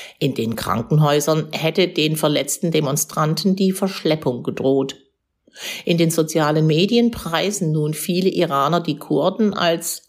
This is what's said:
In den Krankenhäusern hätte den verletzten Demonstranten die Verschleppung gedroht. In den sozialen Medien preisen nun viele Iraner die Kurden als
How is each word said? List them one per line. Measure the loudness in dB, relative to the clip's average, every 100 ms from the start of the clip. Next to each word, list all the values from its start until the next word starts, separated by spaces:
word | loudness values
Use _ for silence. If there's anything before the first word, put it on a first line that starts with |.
| -18 -4
In | -2
den | -2 -4
Krankenhäusern | -4 -2 -4 2 4 4 4 2 0 -2
hätte | -4 -2 0 0
den | 2 0 0
verletzten | 0 0 -2 -4 0
Demonstranten | 0 0 -2 -4 -2 -2 0 0 2
die | 0
Verschleppung | 0 -4 -2 -2 0 -2 -4
gedroht. | -6 -2 0 2 0 -6 _ _ _ _ _ -16 -14 -8
In | -2 2
den | 2
sozialen | 2 0 0 2 2 4
Medien | 4 2 4 2
preisen | 0 -4 -2 -2 -2 -2
nun | 0 -2
viele | -4 -2 0 0
Iraner | 0 0 2 2 0
die | -2 -6
Kurden | -2 0 0 2 0
als | 2 0 0 -2 -10